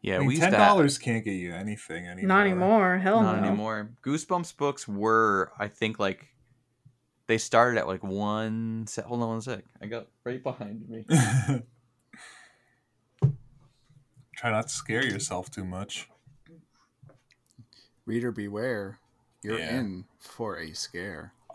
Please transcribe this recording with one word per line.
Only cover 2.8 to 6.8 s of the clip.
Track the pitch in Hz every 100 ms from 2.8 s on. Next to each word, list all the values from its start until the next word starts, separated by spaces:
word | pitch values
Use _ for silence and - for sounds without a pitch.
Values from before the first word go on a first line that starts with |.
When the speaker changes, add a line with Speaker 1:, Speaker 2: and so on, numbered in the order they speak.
| 185 185
Speaker 3:
Hell | 185 220
Speaker 1:
Not | 214 107
Speaker 3:
no. | -
Speaker 1:
anymore. | 104 110 110 107 120
Goosebumps | - 151 - 180 165 -
books | 143 139 -
were, | 101 110 113 110 98 - -
I | 104
think, | - 110 110
like, | 101 95 - _ _ _ _ _